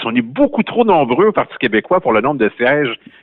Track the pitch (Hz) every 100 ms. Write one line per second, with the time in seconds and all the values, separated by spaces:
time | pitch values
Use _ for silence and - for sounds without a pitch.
0 | 113 240 226 180 285 - - 220 226 165
1 | 123 123 214 - 120 - 120 107 - 185
2 | 127 110 131 139 104 - 120 147 131 110
3 | - -